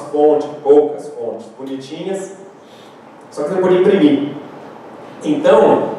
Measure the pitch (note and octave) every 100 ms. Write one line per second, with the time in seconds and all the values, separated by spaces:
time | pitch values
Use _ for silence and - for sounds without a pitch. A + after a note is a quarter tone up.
0 | - D3 D3+ D3 - - C#3 D3 C#3+ -
1 | - - D3+ G#2 - - C3+ C3 C#3 E3
2 | F3+ F#3+ - - - - - - - -
3 | - - - - D3 F#3+ F3+ F3+ F#3+ G3+
4 | D3 C#3 - - - - - - - -
5 | - - D#3 D3+ - D3 C#3 - -